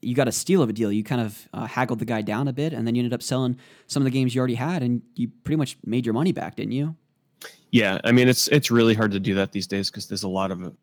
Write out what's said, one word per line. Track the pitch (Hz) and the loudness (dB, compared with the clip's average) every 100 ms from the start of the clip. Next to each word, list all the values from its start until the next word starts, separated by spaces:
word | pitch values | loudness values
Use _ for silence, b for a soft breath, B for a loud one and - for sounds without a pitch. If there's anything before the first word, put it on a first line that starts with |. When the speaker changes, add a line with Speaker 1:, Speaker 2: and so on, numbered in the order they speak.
Speaker 1:
you | - | -2
got | 123 127 | 0 0
a | |
steal | - - 190 | 0 2 4
of | 123 | 4
a | |
deal. | 110 110 | 0 0
You | 104 | -2
kind | 107 127 | -2 -2
of, | 110 98 - | -4 -8 -14
uh, | - 113 | -10 -8
haggled | - 127 117 | -4 -2 -2
the | |
guy | 113 113 | -4 -4
down | 104 104 139 | -2 -2 -4
a | |
bit, | 131 156 | -2 -4
and | 131 117 | -2 -2
then | |
you | 120 | -2
ended | 120 | -2
up | 120 | -4
selling | - 131 127 127 b b b | -4 -2 0 -4 b b b
some | - | -2
of | |
the | 135 | 0
games | 131 127 120 | 2 0 0
you | |
already | 127 | -2
had, | 117 135 180 | -2 -2 -2
and | 123 120 - - | 0 -2 -4 -8
you | 117 - | -8 -6
pretty | - 156 | -4 -2
much | 143 - | -2 -6
made | - 117 120 | -4 -2 0
your | |
money | 110 175 | 0 0
back, | - 82 | -2 -6
didn't | - 107 | -8 -6
you? | 123 147 160 _ _ _ _ B B B | -4 -4 -6 _ _ _ _ B B B
Speaker 2:
Yeah, | 117 104 95 | 2 4 0
I | - | 4
mean, | 123 127 | 6 6
it's, | 123 - | 4 4
it's | 147 139 | 2 4
really | 117 113 | 4 6
hard | 110 110 | 6 2
to | 98 | 0
do | 98 | 0
that | 98 98 | 0 0
these | 101 95 | -4 -4
days | 101 98 | -4 -4
'cause | - - | -8 -10
there's | 95 | -8
a | 98 | -4
lot | 92 95 | -2 -2
of | 90 90 - | -4 -10 -14